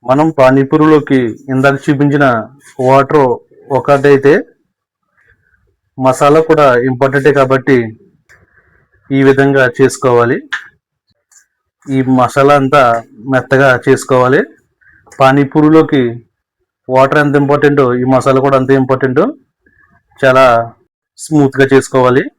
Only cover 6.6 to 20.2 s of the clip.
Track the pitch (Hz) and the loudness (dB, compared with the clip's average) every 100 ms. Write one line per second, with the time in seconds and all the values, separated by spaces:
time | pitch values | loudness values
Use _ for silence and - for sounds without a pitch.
6.6 | 143 120 131 123 135 139 143 139 131 131 | 2 0 -2 -2 -2 0 0 0 0 -2
7.6 | 131 131 110 107 _ _ _ _ _ _ | 0 -2 -2 -12 _ _ _ _ _ _
8.6 | _ _ _ _ _ 135 135 135 139 135 | _ _ _ _ _ 0 2 2 2 2
9.6 | 127 123 131 - 131 120 120 170 302 - | 0 0 -2 0 0 0 0 -4 -8 -16
10.6 | - _ _ _ _ _ _ _ _ _ | -18 _ _ _ _ _ _ _ _ _
11.6 | _ _ - 135 127 127 120 143 139 143 | _ _ -6 -4 0 0 0 0 2 2
12.6 | 135 147 123 117 - - 139 131 123 131 | 2 2 2 -2 -6 -20 -6 -6 -2 0
13.6 | 139 123 135 131 - 127 127 147 269 _ | 0 0 0 -2 0 0 0 0 -4 _
14.6 | _ _ _ _ _ - 135 139 139 156 | _ _ _ _ _ 0 2 2 0 0
15.6 | 151 160 156 143 120 117 _ _ _ _ | 2 2 2 -2 -4 -8 _ _ _ _
16.6 | _ _ - 127 135 147 147 143 143 143 | _ _ -4 0 0 0 0 -2 0 0
17.6 | 147 143 127 123 127 131 135 131 139 135 | 0 0 -2 -2 -2 0 0 0 0 -2
18.6 | 131 135 135 131 135 127 220 - _ _ | 0 -2 0 -4 -2 -2 -4 -6 _ _
19.6 | _ _ _ _ _ _ | _ _ _ _ _ _